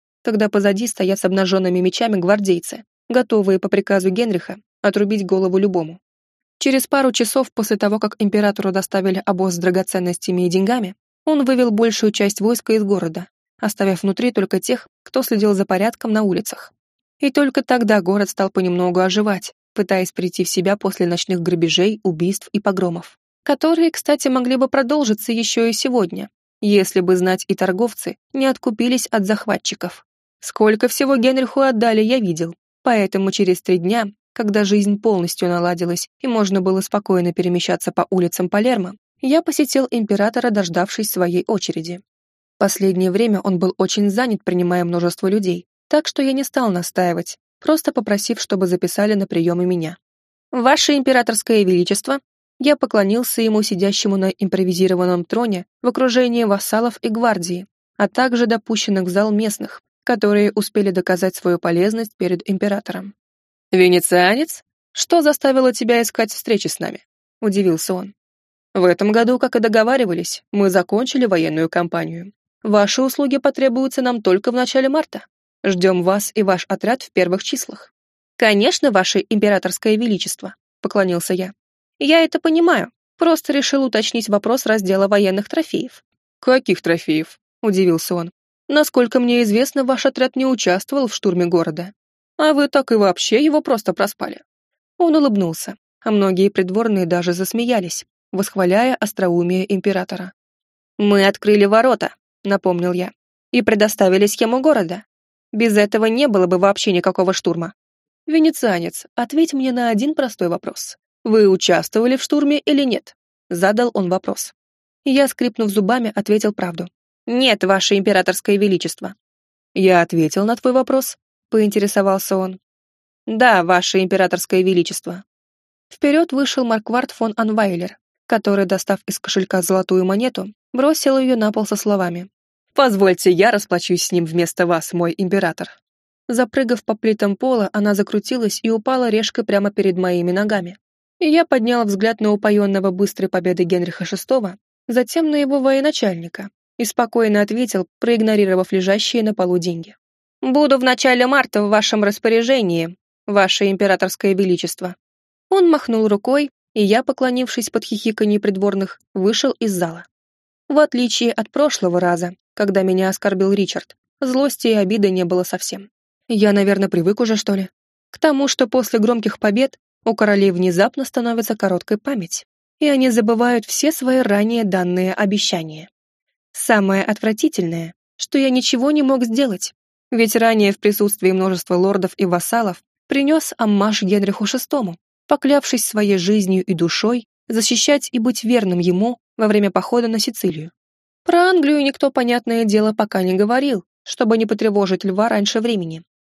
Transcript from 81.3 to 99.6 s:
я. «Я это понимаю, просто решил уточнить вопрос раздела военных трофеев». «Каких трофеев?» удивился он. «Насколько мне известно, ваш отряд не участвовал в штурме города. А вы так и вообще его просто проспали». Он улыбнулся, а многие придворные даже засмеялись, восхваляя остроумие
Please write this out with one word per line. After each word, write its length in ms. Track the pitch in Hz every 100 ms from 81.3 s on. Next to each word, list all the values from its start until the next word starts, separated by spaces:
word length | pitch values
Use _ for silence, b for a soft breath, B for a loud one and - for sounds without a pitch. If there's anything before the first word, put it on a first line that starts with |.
я. 200 | 185 185 - _ _ _ -
«Я 240 | 285 320
это 180 | 320 320
понимаю, 520 | 330 320 339 269 170 _ _ -
просто 360 | 330 320 -
решил 320 | 285 - 277
уточнить 440 | 262 214 220 233 220
вопрос 380 | 202 214 254 -
раздела 420 | 220 185 196 196
военных 400 | 202 202 190 208
трофеев». 560 | - 320 - 254 - _ _ _ _
«Каких 420 | - 254 - 175
трофеев?» 560 | 170 170 - 156 160 - _ _
удивился 520 | 220 185 185 165 -
он. 160 | 175 170 - _ _ -
«Насколько 500 | 294 294 - 240 254
мне 240 | 240 240
известно, 420 | 226 208 277 285
ваш 220 | 254 262 269
отряд 300 | 262 254 262
не 80 |
участвовал 640 | 262 247 - 180 - 277 247
в 80 |
штурме 320 | - 202 175 175
города. 460 | 175 165 156 180 - _ _ _ -
А 160 | 311
вы 140 | 285 285
так 240 | 285 269
и 40 | 226
вообще 460 | 202 175 - 226
его 180 | 302 302
просто 320 | 302 233 208
проспали». 500 | 170 202 - - - _ _ _ _ _ -
Он 160 | 349 311
улыбнулся, 600 | 285 208 175 160 - 202 _ _
а 60 | 226
многие 380 | 208 196 185 196
придворные 580 | 196 185 196 226 202 175
даже 260 | 175 175
засмеялись, 720 | 175 190 226 240 233 175 - - _ _
восхваляя 640 | 185 202 196 180 196 247 254
остроумие 760 | 208 - 185 175 175 185